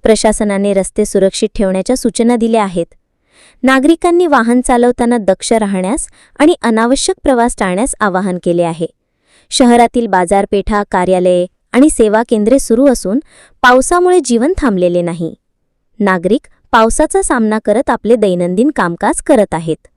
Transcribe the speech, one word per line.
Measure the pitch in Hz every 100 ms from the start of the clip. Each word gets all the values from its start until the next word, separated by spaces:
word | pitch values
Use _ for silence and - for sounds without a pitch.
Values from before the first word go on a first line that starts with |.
प्रशासनाने | 226 214 220 214 208 196 202
रस्ते | 196 185 -
सुरक्षित | 208 202 190 - 214
ठेवण्याच्या | - 196 190 185 262
सूचना | 240 - 233 240
दिल्या | 226 226
आहेत. | 196 175 170 _ _ _ _ _ _ _
नागरिकांनी | 254 269 277 330 349 349 349
वाहन | 277 226 247
चालवताना | 254 240 240 247 240 240
दक्ष | 190 185 -
राहण्यास | 226 202 190 185 294 - _ _ _
आणि | 302 349
अनावश्यक | 233 220 233 269 - 381
प्रवास | - 247 240 -
टाळण्यास | 190 180 262 -
आवाहन | 214 180 196 180
केले | 180 175
आहे. | 170 165 165 _ _ _ _ _ _
शहरातील | - 247 240 233 247 233
बाजारपेठा, | 185 180 196 202 202 - 208 202
कार्यालये | 190 180 185 180 180 180 _ _
आणि | 233 302
सेवा | - 214 220 233
केंद्रे | 220 208 269
सुरू | - 233 285
असून | 240 185 240 - _ _ _
पावसामुळे | 240 254 262 349 359 359
जीवन | 277 233 262 381
थांबलेले | 277 190 180 175
नाही. | 170 165 165 - _ _ _ _ _ _
नागरिक | 202 185 180 254 _ _ _
पावसाचा | 233 226 - 311 -
सामना | 392 277 214 214
करत | - 208 277
आपले | 180 208 233
दैनंदिन | 208 180 175 185 277 285
कामकाज | 175 170 208 311
करत | - 269 196
आहेत. | 160 165 156 _